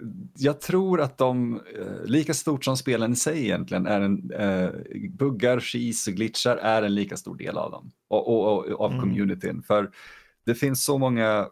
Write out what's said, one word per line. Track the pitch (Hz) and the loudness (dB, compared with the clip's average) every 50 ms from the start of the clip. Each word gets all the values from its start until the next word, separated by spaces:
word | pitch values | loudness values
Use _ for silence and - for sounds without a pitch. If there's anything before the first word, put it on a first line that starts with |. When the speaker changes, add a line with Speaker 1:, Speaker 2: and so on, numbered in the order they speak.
| - 110 - - - - - | -12 -12 -12 -12 -14 -16 -4
Speaker 1:
jag | - 131 143 147 - | 0 0 0 0 0
tror | - - 180 185 190 190 180 160 | -2 0 2 2 4 4 2 2
att | 147 127 - | 2 0 2
de, | - 131 127 127 123 123 117 117 | 2 2 2 4 2 0 -2 -2
eh, | - - - - 104 95 98 98 - - | -6 -8 -12 -12 -10 -8 -8 -8 -8 -2
lika | 107 123 156 143 165 151 | 2 2 2 2 2 -2
stort | - - 165 147 131 - | -2 0 -2 -2 0 0
som | 131 135 | -2 -2
spelen | 131 - 135 120 113 113 117 123 | 0 0 0 0 2 2 0 0
i | |
sig | - - 156 160 160 123 | 0 0 0 0 0 0
egentligen | 101 87 87 90 - 95 95 92 | 0 0 -2 -2 -2 -2 -2 0
är | 101 104 101 | 2 2 2
en, | 101 98 101 - - - | 2 2 2 0 -2 -6
eh, | - - 104 98 95 92 90 82 - - - - - - 104 92 | -4 -2 0 0 2 2 0 -2 -2 -6 -12 -12 -10 -10 -10 -8
buggar, | - - 135 139 123 98 120 120 127 123 | -4 -2 -2 0 0 2 2 2 2 2
skis | 123 - - 120 120 117 113 - - | 0 -4 -4 -4 -4 -4 -4 -4 -4
och | 110 92 | -4 -2
glitchar | 95 113 110 - - - 123 120 | -2 -2 -2 -2 0 0 0 0
är | - 98 110 110 110 | 2 2 2 2 4
en | 107 101 101 | 2 2 0
lika | 101 101 95 98 | 0 -2 -2 -6
stor | 90 - 98 92 | -8 -10 -12 -12
del | - 92 95 - | -10 -8 -6 -6
av | 80 - - | -6 -6 -6
dem. | - - - - - _ _ - | -8 -12 -16 -20 -20 _ _ 0
Och, | - 107 - 120 | 0 0 2 2
och, | 117 110 98 107 104 92 - | 2 4 4 2 2 2 0
och | - - - | -4 -2 -2
av | 107 104 | -2 -2
Speaker 2:
Mm. | 127 127 | 0 -2
Speaker 1:
communityn. | 98 98 95 101 101 98 92 - - 92 87 - - | 0 0 0 2 0 0 0 -2 -4 -6 -6 -4 0
För | - 104 104 101 95 - - - - - - - _ _ _ _ | 2 2 2 2 0 -6 -14 -20 -20 -20 -20 -20 _ _ _ _
det | 120 120 | -2 0
finns | - 143 139 131 131 - | 2 0 0 0 0 0
så | - 143 | 0 2
många | 135 135 127 120 117 113 110 107 104 98 - | 2 2 2 2 2 4 4 4 2 0 -2